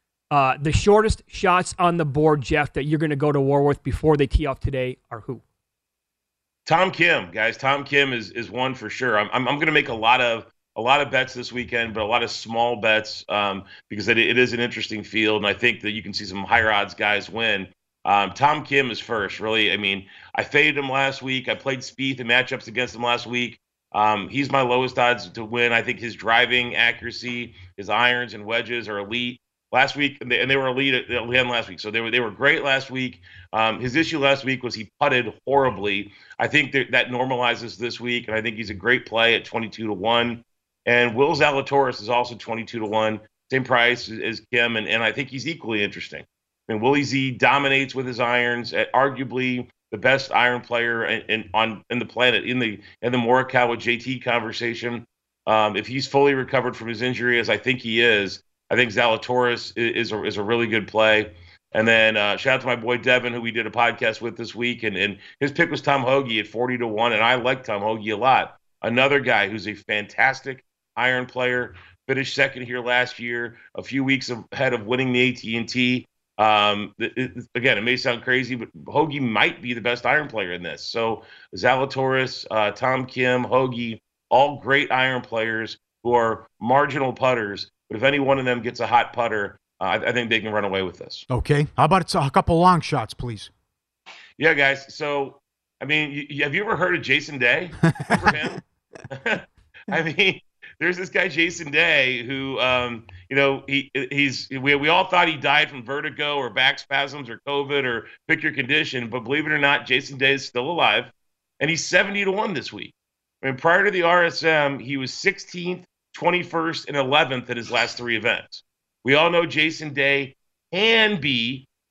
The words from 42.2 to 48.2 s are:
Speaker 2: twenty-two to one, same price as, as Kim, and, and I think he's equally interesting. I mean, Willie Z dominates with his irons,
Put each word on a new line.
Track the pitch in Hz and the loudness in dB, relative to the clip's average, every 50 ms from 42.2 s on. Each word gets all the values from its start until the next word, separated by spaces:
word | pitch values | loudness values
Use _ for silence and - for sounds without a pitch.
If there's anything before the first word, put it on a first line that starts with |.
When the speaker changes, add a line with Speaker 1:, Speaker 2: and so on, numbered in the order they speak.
| 123 - 120 | 0 -2 -6
Speaker 2:
twenty-two | 101 - - 113 113 110 95 - 117 | -14 -10 -8 -8 -8 -8 -8 -8 -6
to | 107 104 | -6 -2
one, | 104 110 110 110 110 104 107 - _ _ _ - | 0 0 0 0 -2 -4 -8 -14 _ _ _ -2
same | 127 131 127 | -2 -2 0
price | 123 131 120 117 120 123 120 - 101 | 2 4 4 4 4 2 0 -4 -10
as, | 110 110 | -10 -6
as | - 107 113 101 - - | -6 -6 -6 -6 -8 -4
Kim, | - 120 117 117 117 | 0 0 2 2 0
and, | 110 107 76 | -2 -2 -2
and | 104 113 117 | 0 0 0
I | 110 | 0
think | 107 123 139 135 | 0 -2 -6 -8
he's | 131 135 107 - | -8 -10 -8 -8
equally | - - - 110 113 104 104 | -8 -8 -6 -4 -2 0 -2
interesting. | 98 101 - - - 76 71 - _ _ _ _ _ _ _ _ - | -2 -4 -8 -14 -14 -14 -16 -18 _ _ _ _ _ _ _ _ -6
I | 113 | -4
mean, | 104 | 0
Willie | 113 131 143 147 143 | 2 4 4 2 2
Z | 120 123 139 135 135 127 | 0 -2 -2 -2 -2 -2
dominates | - 131 123 127 143 143 139 135 135 139 131 123 | 2 4 4 4 4 4 4 2 2 0 -2 -4
with | 131 131 127 | -6 -6 -6
his | 123 | -2
irons, | 110 | -2